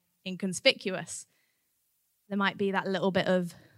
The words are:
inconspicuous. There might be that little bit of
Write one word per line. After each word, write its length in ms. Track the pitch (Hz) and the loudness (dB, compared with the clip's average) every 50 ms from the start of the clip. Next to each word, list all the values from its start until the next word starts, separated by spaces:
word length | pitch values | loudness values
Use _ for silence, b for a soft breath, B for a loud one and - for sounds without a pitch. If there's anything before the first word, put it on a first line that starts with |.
| _ _ _ _ - | _ _ _ _ -10
inconspicuous. 1000 | 190 185 175 - 190 175 - - 269 - - - 196 185 - 170 - - - - _ _ _ _ _ _ _ _ _ _ _ _ _ _ _ _ _ _ _ _ - | -10 -8 -4 -4 -4 -2 2 2 2 2 2 -2 -6 -4 -6 -8 -10 -12 -14 -16 _ _ _ _ _ _ _ _ _ _ _ _ _ _ _ _ _ _ _ _ -6
There 100 | 196 202 | -2 0
might 200 | 196 190 - - | 0 0 0 0
be 140 | 202 196 | 0 0
that 140 | 190 190 - | 0 0 0
little 240 | 196 190 180 - 196 | 0 0 2 2 2
bit 160 | 180 190 - | 2 2 2
of 280 | - 185 185 175 170 - b b b b | 4 2 2 2 -2 -8 b b b b